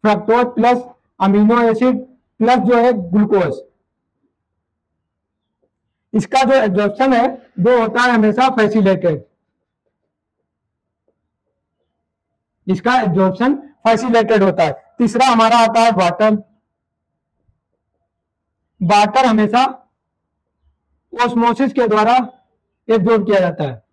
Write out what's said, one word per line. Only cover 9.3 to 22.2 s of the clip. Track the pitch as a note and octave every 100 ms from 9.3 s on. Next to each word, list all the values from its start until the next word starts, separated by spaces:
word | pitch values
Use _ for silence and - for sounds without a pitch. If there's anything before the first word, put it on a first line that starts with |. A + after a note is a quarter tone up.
| _ _ _ _ _ _ _ _ _ _ _ _ _ _ _ _ _ _ _ _ _ F3+ _ _ _ _ _ _ _ _ _ _ _ -
इसका | F#3+ A#3 B3+
एब्जॉर्प्शन | G#3 E3+ F#3 F#3 B3+ D4 - _ A3+
फैसिलेटेड | A3 A#3+ A3+ A3 A3
होता | G3 -
है। | - - _ _
तीसरा | A#3+ A#3 C4
हमारा | A#3 A3+ A#3
आता | A3+ A3+
है | A3+
वाटर, | F#3+ F3+ F3 G#3+ G#3 - _ _ _ _ _ _ _ _ _ _ _ _ _ _ _ _ _ _ _ _ _ _ _
वाटर | F3 G#3 G#3 B3+ C4
हमेशा | G#3+ G#3 A#3 C4+ - _ _ _ _ _ _ _ _ _ _ _ _ _
ऑस्मोसिस | - A#3+ A#3+ A#3 A3+ C4+
के | C4 A#3
द्वारा | G#3+ G#3+ B3+